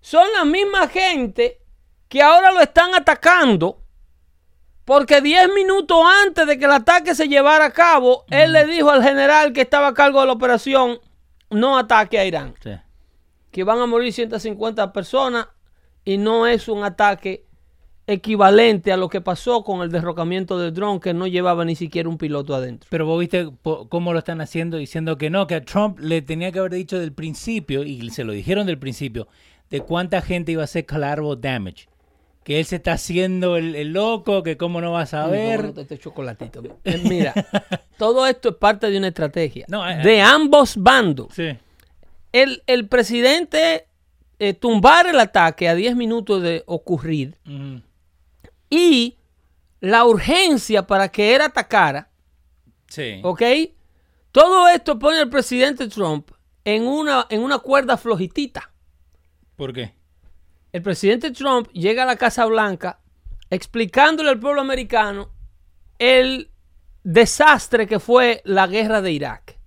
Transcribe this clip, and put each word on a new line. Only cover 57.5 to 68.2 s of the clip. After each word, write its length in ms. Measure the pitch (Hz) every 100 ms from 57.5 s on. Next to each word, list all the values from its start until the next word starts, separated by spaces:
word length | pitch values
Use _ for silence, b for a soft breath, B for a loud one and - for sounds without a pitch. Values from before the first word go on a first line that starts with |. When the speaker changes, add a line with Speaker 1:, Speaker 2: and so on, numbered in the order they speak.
| 277
Speaker 1:
cuerda 380 | - 277 262 247
flojitita. 720 | 233 196 185 - 285 - - _ _ _ _ _ _ _ _ _
Speaker 2:
¿Por 160 | 139
qué? 220 | 123 113 _ _ _ _ _ _ _ _
Speaker 1:
El 100 | 180
presidente 480 | 185 175 196 233 311
Trump 380 | 247 269 247 226
llega 300 | 185 180 226
a 40 | 254
la 100 | 240
Casa 280 | 247 233 226
Blanca 540 | 220 214 180 180 - _ _ - - -
explicándole 840 | 185 - 233 226 - 302 320 311
al 80 | 254
pueblo 200 | 262 285
americano 720 | 269 262 220 233 214 202 202 - - _ _ _ _ _
el 520 | 240 262 262 262 - _ _ _ _ -
desastre 800 | 185 170 233 - 302 277 - 233 202
que 120 | 208
fue 420 | - 240